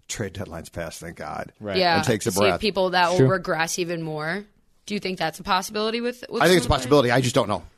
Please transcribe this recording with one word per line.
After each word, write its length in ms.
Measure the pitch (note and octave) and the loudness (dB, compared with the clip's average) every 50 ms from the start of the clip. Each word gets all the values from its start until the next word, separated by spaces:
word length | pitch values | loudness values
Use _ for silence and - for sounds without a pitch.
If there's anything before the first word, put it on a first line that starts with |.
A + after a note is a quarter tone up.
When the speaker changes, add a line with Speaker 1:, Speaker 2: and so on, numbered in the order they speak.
| _ - | _ -14
Speaker 1:
"Trade 240 | - - G#2+ F#2+ - | -8 -8 -8 -8 -8
deadline's 360 | G#2 G2 E2 E2 E2 D#2 - | -12 -12 -12 -12 -14 -14 -12
passed, 300 | - F2 E2 D#2+ - - | -10 -10 -10 -10 -10 -14
thank 160 | D#2+ E2+ D#2+ | -16 -16 -14
God." 360 | - D#2 D2 D2+ - - - _ _ | -12 -12 -12 -10 -10 -12 -12 _ _
Speaker 2:
Right. 160 | G#3 - F#3+ | -8 -4 -2
Speaker 3:
Yeah. 200 | F#3 F3+ F3 E3 | 0 2 2 2
Speaker 1:
And 60 | D#3+ D#3 | 2 2
takes 220 | - A2+ G2+ - | 2 0 0 0
a 60 | A#2 | -2
Speaker 3:
See 80 | F#2+ G3 | 0 2
Speaker 1:
breath. 180 | G3+ G3 F2 - | 2 2 2 0
Speaker 3:
people 300 | - G#3 F3 G3 F#3 F#3 | 0 -2 0 0 -2 0
that 220 | F3 F3+ F3+ E3+ | 2 2 2 4
will 60 | F3+ | 4
Speaker 2:
Sure. 100 | F#3 G3 | 4 4
Speaker 3:
regress 500 | - F#3+ F3+ F3 F#3 E3 D#3 E3 E3 - F#3+ | 4 4 0 -2 -2 -2 -2 -2 -2 -2 -4
even 220 | F3 E3 F3 E3 | -4 -4 -4 -6
more. 420 | E3 D#3 D#3 D3+ D3+ D#3+ F3 G3+ G#3 _ _ _ _ _ _ _ _ | -6 -6 -6 -6 -4 -4 -4 -6 -8 _ _ _ _ _ _ _ _
Do 80 | - G#3 | -6 -6
you 40 | G3 | -6
think 180 | - F#3 F#3 - | -4 -6 -4 -2
that's 200 | E3 D#3+ - - | -4 -4 -4 -6
a 40 | D#3+ | -2
possibility 580 | G3+ F#3+ F#3 G3 - G#3+ G#3+ G#3+ A3+ A3 A#3+ | 0 0 0 0 -4 -4 -4 -4 -2 -2 -2
with, 240 | A#3 A#3+ A#3+ - - - | -4 -4 -6 -8 -12 -8
with 120 | - - | 0 2
Speaker 1:
I 60 | D3+ | 4
think 100 | E3+ F#3 | 6 6
it's 80 | E3+ - | 6 4
a 20 | |
Speaker 3:
some 40 | - D3+ | 2 0
of 60 | C3 | 0
the 20 | C3 | 4
Speaker 1:
possibility. 280 | B2 C#3+ C#3+ A#2+ B2 | 6 6 6 6 6
I 100 | A#2+ C3+ | 4 4
just 140 | C3 B2 - | 2 4 2
don't 120 | C3+ A2+ | 2 2
know. 160 | G2 G#2 F2 - - _ | 2 0 -4 -4 -12 _